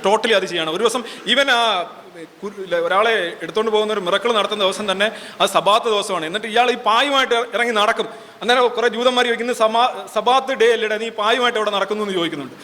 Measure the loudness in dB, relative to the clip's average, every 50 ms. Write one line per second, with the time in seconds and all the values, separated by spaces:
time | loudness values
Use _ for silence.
0 | 0 2 2 2 2 2 2 0 0 -2 -4 -6 -4 -4 -2 0 0 0 0 -2
1 | -6 -8 -12 -10 -4 -2 0 0 2 2 2 2 2 2 0 -2 -4 -6 -10 -18
2 | -20 -20 -20 -18 -20 -20 -16 -14 -12 -12 -10 -10 -8 -4 -2 -2 0 2 2 4
3 | 4 4 2 0 0 -4 -6 -8 -10 -6 -2 -2 0 2 2 0 0 0 -2 -2
4 | -2 0 0 0 0 0 0 2 0 0 -2 0 0 0 -2 -2 -2 -2 -2 0
5 | 0 -2 -2 -4 -14 -10 -2 0 0 2 2 2 2 4 4 4 2 2 0 0
6 | 0 -2 -4 -4 -4 -4 -6 -6 -4 -2 2 2 2 2 2 0 2 2 2 2
7 | 2 2 2 2 2 2 2 0 -2 -2 -2 -2 -2 0 2 2 2 2 2 0
8 | -2 -6 -8 -16 -18 -20 -16 -6 0 2 2 4 4 2 2 2 0 0 0 2
9 | 0 2 2 2 2 2 0 -2 -2 -4 -2 2 2 2 4 4 2 2 0 -4
10 | -10 -6 -4 -2 2 2 2 2 2 0 0 2 4 4 4 2 0 -2 -2 -4
11 | -6 -6 -6 -2 0 0 0 2 2 0 0 0 -2 0 0 0 -2 -2 -2 -4
12 | -4 -2 -2 -2 -2 -2 -4 -6 -10 -12 -14 -18